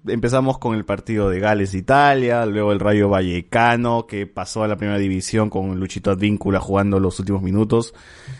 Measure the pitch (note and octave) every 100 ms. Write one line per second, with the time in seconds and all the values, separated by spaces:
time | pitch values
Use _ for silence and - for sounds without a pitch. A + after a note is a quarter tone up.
0 | - A2+ A#2+ C3 C3+ C3 A#2+ A2 G2+ G2+
1 | - G#2+ G2 F#2 G#2 G#2 F#2+ F#2+ F2+ C#3
2 | C#3+ C3+ B2 A#2+ A2 G#2 G#2 G2+ G#2 G#2
3 | G2+ F#2+ F2+ F2 - A#2 A#2+ A#2+ A#2+ A#2
4 | A2+ G2+ G2+ - G#2 A2 G#2+ G#2 G#2 G2+
5 | G2 F#2+ - A2 G#2+ G#2 F#2+ F#2 F#2 G2
6 | G2+ F#2+ G#2 G#2 G2 F#2+ - G2 G2+ G2
7 | F#2 - F#2+ G2 F#2 G2 G#2+ A#2 A2+ -
8 | - - - -